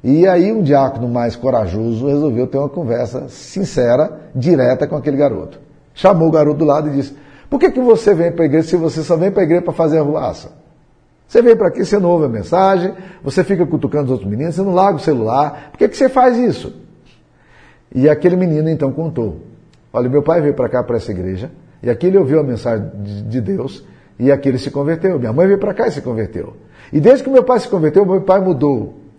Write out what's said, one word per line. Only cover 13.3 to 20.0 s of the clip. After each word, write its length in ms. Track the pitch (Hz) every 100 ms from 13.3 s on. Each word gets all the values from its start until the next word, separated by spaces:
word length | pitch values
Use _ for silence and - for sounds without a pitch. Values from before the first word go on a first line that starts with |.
| 185
fica 220 | 180 190 156
cutucando 400 | 147 117 147 135
os 60 |
outros 180 | 127 92
meninos, 260 | 107 160 165
você 60 |
não 120 | 196
larga 240 | 180 196 160
o 40 |
celular, 680 | - 135 110 131 147 - -
por 80 | -
que 100 | -
que 80 | -
você 100 | 262
faz 300 | 262 254 233
isso?" 420 | 240 147 - - - _ _ _ _ _ _ _ - _ _
E 140 | 127 143
aquele 280 | 151 180 180
menino 340 | 180 151 160
então 220 | 156 139
contou, 500 | 131 165 - 110 - - - _ _ _
"Olha, 160 | 117